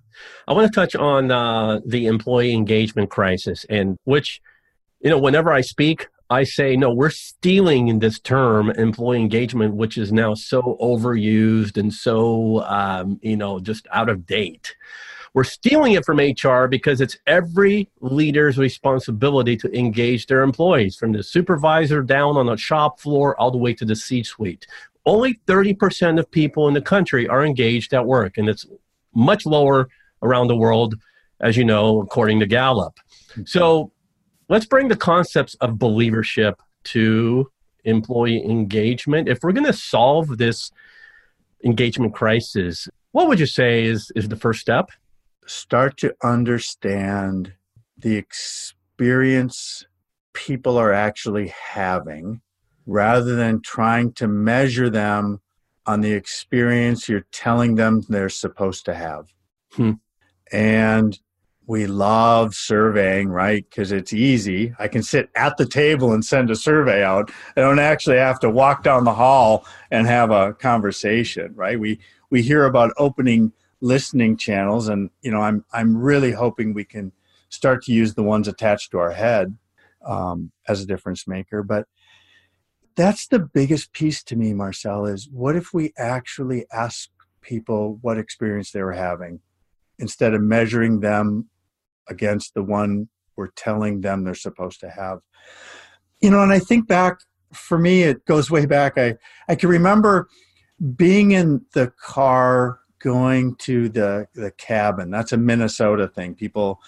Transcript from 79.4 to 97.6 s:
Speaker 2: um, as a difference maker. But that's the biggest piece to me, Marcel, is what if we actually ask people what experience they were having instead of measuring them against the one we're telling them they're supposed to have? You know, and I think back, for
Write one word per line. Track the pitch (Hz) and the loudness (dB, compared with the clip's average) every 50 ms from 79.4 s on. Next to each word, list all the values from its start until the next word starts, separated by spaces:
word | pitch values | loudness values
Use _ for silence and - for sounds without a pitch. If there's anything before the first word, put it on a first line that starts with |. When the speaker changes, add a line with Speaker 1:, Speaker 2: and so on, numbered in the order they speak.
| 92 95 107 - _ _ _ _ _ _ _ _ - | -2 -4 -8 -14 _ _ _ _ _ _ _ _ -12
Speaker 2:
um, | 131 101 95 92 90 87 85 85 - - _ _ - | -8 -8 -6 -6 -6 -8 -10 -12 -14 -18 _ _ -6
as | 104 98 | -6 -4
a | 98 | -4
difference | 98 95 - - 95 92 - - | -8 -8 -8 -8 -10 -12 -10 -10
maker. | 95 92 95 95 - 107 104 101 | -10 -10 -10 -10 -8 -8 -8 -6
But | 104 107 104 104 - _ _ _ _ _ _ _ _ _ _ _ _ _ _ _ _ _ _ _ _ _ | -4 -4 -6 -6 -8 _ _ _ _ _ _ _ _ _ _ _ _ _ _ _ _ _ _ _ _ _
that's | - 170 202 208 - - | 0 0 0 0 -2 -2
the | - 269 214 | -2 0 0
biggest | 160 139 - 139 139 135 156 147 - - | 0 -2 0 -2 0 0 0 -4 -4 -10
piece | - - 156 156 143 - - | -8 -4 -4 -4 -4 -6 -10
to | - 123 | -6 -4
me, | 117 110 110 | -2 -2 -2
Marcel, | 104 101 101 95 92 - - 104 101 104 101 | -2 -4 -6 -6 -8 -8 -8 -6 -6 -4 -4
is | 104 101 98 117 143 | -6 -6 -8 -12 -16
what | 135 120 123 139 156 | -10 -6 -4 -2 -2
if | 175 170 - - | -4 -4 -4 -4
we | 170 156 151 - | -4 -4 -4 -6
actually | - 120 117 127 127 - - - - 135 127 127 120 - - | -6 -6 -4 -6 -6 -8 -12 -12 -10 -8 -6 -6 -6 -8 -8
ask | - 113 117 120 - - - - _ _ _ _ _ _ | -8 -6 -6 -6 -8 -12 -16 -18 _ _ _ _ _ _
people | _ - 120 110 113 - 110 104 104 107 107 113 | _ -12 -10 -10 -6 -6 -4 -4 -4 -6 -8 -8
what | 127 117 113 110 | -6 -6 -6 -6
experience | 107 - - - 113 107 101 101 95 - | -8 -10 -10 -8 -6 -6 -6 -6 -8 -10
they | - 101 | -8 -8
were | 95 95 | -8 -6
having | 87 92 92 90 87 85 90 85 85 82 _ _ _ _ _ _ _ _ _ _ _ - | -6 -6 -6 -6 -8 -8 -12 -16 -16 -20 _ _ _ _ _ _ _ _ _ _ _ -14
instead | 117 107 - - 123 113 110 | -14 -14 -4 -2 0 0 0
of | 107 | 0
measuring | 104 107 113 117 117 110 117 117 113 113 113 101 | 0 2 2 2 2 0 0 0 0 0 0 0
them | 104 104 104 104 107 104 104 110 113 - _ _ _ _ _ _ _ _ _ _ _ - | 0 0 0 0 0 -2 -4 -6 -8 -12 _ _ _ _ _ _ _ _ _ _ _ -18
against | 95 - 107 104 104 101 - - _ | -10 -4 -4 -2 -2 -4 -6 -8 _
the | 110 | -8
one | 98 101 104 104 104 104 101 104 107 - _ _ _ _ _ | -4 -4 -2 -2 -2 -2 -2 -4 -6 -10 _ _ _ _ _
we're | 107 95 92 | -14 -14 -14
telling | - - - 113 107 107 107 104 104 95 | -14 -10 -8 -6 -4 -4 -4 -4 -6 -4
them | 95 98 98 98 | -4 -4 -4 -4
they're | 92 92 90 | -6 -8 -8
supposed | - - 98 - - 92 87 - - | -10 -12 -14 -12 -12 -12 -12 -12 -16
to | - 90 | -18 -18
have? | - 101 95 92 92 90 _ _ _ _ _ - - - - - - - - _ _ _ _ _ _ _ | -14 -12 -12 -12 -12 -14 _ _ _ _ _ -20 -20 -20 -20 -20 -20 -20 -20 _ _ _ _ _ _ _
You | 220 196 | 2 4
know, | 202 202 | 4 6
and | 196 196 | 6 4
I | 196 185 | 4 2
think | 185 - 233 233 226 | 2 2 0 0 2
back, | - 185 180 185 180 180 - _ _ _ _ _ _ | 2 2 2 2 2 0 -4 _ _ _ _ _ _
for | - - | -20 -20